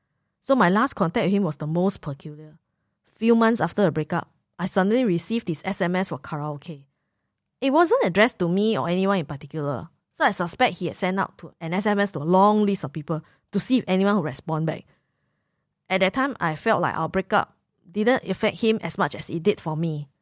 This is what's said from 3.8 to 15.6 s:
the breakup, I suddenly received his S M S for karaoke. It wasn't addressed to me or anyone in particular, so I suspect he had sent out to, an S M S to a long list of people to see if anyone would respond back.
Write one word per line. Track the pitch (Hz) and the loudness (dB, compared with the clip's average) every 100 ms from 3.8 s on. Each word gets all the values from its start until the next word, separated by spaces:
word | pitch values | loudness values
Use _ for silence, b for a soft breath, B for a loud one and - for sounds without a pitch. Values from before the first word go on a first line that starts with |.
the | 190 | 2
breakup, | 156 151 170 - _ _ - | 2 -2 -4 -6 _ _ -8
I | 180 | -2
suddenly | 202 190 240 | 0 2 2
received | 240 170 - 226 - | 2 0 -2 -4 -4
his | 156 | -6
S | 156 202 | -4 -2
M | 175 185 | -2 -2
S | 190 | -4
for | 135 | -6
karaoke. | - 151 151 143 160 143 139 _ _ _ _ _ _ - | -8 -8 -8 -8 -12 -16 _ _ _ _ _ _ _ -4
It | 269 | 2
wasn't | 294 349 494 | 4 4 4
addressed | 302 190 208 - | 2 4 2 2
to | 170 | 0
me | 185 220 196 | 0 0 0
or | 147 | -2
anyone | 180 190 196 | 0 0 0
in | 143 | -4
particular, | 143 143 160 143 120 - _ _ | -8 -10 -6 -4 -6 -8 _ _
so | - | 0
I | 285 | 0
suspect | 196 170 - 247 180 | 0 -4 0 0 0
he | 170 | -6
had | - | -4
sent | 180 190 | -4 -2
out | - _ | -4 _
to, | - - | -20 -12
an | 165 | -6
S | 180 208 | -2 0
M | 202 | 0
S | 202 | 0
to | 151 | -2
a | |
long | 151 185 202 214 | 2 4 6 4
list | 208 196 | 2 0
of | 139 | -6
people | 156 147 160 b b b | -8 -6 -6 b b b
to | 208 | -4
see | - 254 | 0 0
if | - | 2
anyone | 185 196 208 | 2 2 2
would | |
respond | 147 123 - 156 160 | -2 -6 -4 -2 -2
back. | - - _ _ _ _ _ _ _ | -4 -10 _ _ _ _ _ _ _